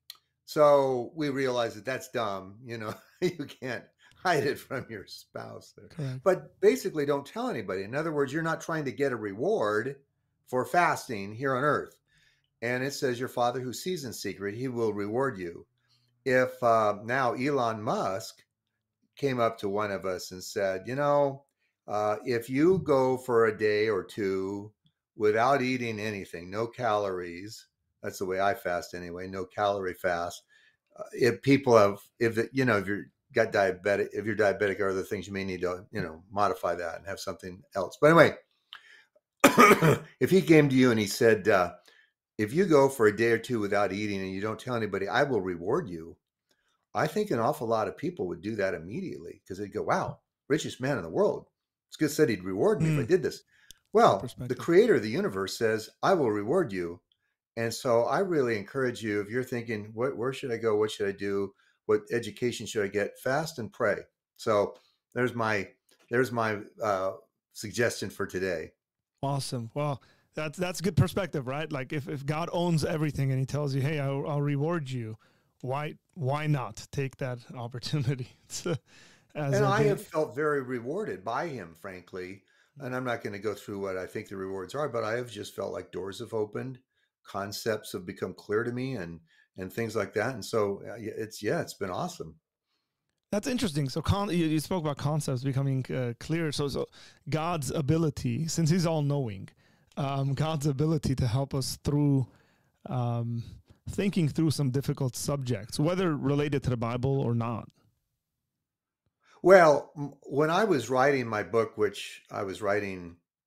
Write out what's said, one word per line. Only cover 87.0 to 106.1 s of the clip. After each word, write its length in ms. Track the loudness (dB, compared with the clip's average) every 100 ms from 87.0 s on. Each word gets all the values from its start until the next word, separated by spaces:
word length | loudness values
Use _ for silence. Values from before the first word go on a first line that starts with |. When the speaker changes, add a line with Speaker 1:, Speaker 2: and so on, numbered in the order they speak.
| _ _
Speaker 1:
concepts 680 | -12 -8 -6 -6 -2 -4 -4
have 120 | -10 -10
become 280 | -8 -8
clear 300 | -8 -2 -2
to 80 | 0
me 240 | -4 -6 -6
and, 240 | -8 -12 _ _ _ -12
and 140 | -8
things 240 | -4 -4 -2
like 180 | -2
that. 200 | -2 -2
And 100 | -4
so, 380 | -4 0 0 -2 -8
uh, 100 | -10
y-, 140 | -8 -8
it's, 240 | -8 -6
yeah, 200 | -2 -2
it's 120 | -4
been 180 | -8 -6
awesome. 440 | -4 -6 -8 -14 -16 _ _ _ _ _ _ _ _ -6
Speaker 2:
That's 160 | -4 -2
interesting. 420 | -2 -2 0 -2
So 120 | -2
con-, 280 | 0 2 2
you, 160 | 2 2
you 140 | 2
spoke 240 | 0 -2
about 140 | -2 -2
concepts 460 | -2 -2 -2 -2
becoming, 420 | -2 0 0 0 -2
uh, 220 | -4 -4 -6
clear. 320 | -4 -2 -2
So, 160 | -2 -2
so 200 | -4 -6 -10 -20 -18 -6
God's 420 | -2 -2 -2 -2
ability, 760 | -2 0 0 0 -2 -4 -2 -2
since 220 | 0 2
he's 160 | 4 2
all-knowing, 640 | 0 0 -2 -4 -8 -14 _ _ _ _ -6
um, 360 | -4 -2 -2
God's 340 | 0 -2 0 -2
ability 480 | 0 2 0 0 0
to 120 | 2
help 260 | 0 0
us 240 | -2 -4 -6
through, 440 | 0 2 4 4 0 -8 _ _ _ _ -6
um, 560 | -4 -2 -2 -2 -6 -8 -14 -20 _ -10
thinking 400 | -2 0 2 0
through 220 | 2 2
some 200 | 2 0
difficult 440 | 0 -2 -2 -2 -4
subjects, 640 | -4 -4 -2 -4 -4 0
whether 360 | 2 4 2